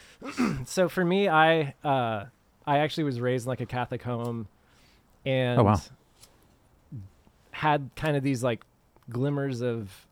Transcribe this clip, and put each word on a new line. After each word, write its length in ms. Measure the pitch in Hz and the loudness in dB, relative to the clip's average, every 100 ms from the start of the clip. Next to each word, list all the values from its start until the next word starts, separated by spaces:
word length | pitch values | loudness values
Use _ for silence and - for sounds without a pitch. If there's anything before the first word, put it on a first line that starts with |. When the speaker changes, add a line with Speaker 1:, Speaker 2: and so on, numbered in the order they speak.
| - - | -20 -16
Speaker 1:
yeah. 360 | 247 - 233 143 | -14 -2 -2 0
Speaker 2:
<clears throat> 40 | |
So 240 | 127 - 175 | -4 0 0
for 160 | 185 | 2
me, 240 | 175 190 202 | 2 2 4
I, 460 | 156 160 165 143 - | 6 6 6 0 -4
uh, 400 | 156 135 120 107 98 _ _ _ - | -2 0 0 -4 -6 _ _ _ 0
I 120 | 143 | 2
actually 260 | 151 - | 2 0
was 160 | 147 123 | -2 0
raised 240 | 123 127 | 0 -2
in, 40 | 120 | -2
like, 120 | 123 | -6
a 60 | 120 | -4
Catholic 360 | 123 120 123 | -4 -4 -6
home, 460 | 123 120 120 117 110 _ _ _ _ _ _ _ - | -6 -4 -4 -6 -8 _ _ _ _ _ _ _ -2
and 340 | 131 127 123 | 0 2 4
Speaker 1:
Oh, 40 | |
wow. 160 | 104 107 - - _ _ - _ _ _ _ _ _ 127 98 _ _ _ _ | 4 4 0 -18 _ _ -20 _ _ _ _ _ _ -18 -18 _ _ _ _
Speaker 2:
had 400 | - 156 151 131 - | -2 2 2 0 -6
kind 200 | 156 147 | -2 0
of 60 | |
these, 200 | 135 131 | 0 0
like, 220 | 123 113 - _ _ _ - | -2 -4 -8 _ _ _ -10
glimmers 500 | 117 139 143 139 123 | -2 -2 0 -2 -4
of, 300 | 123 117 101 - _ | -4 -4 -8 -14 _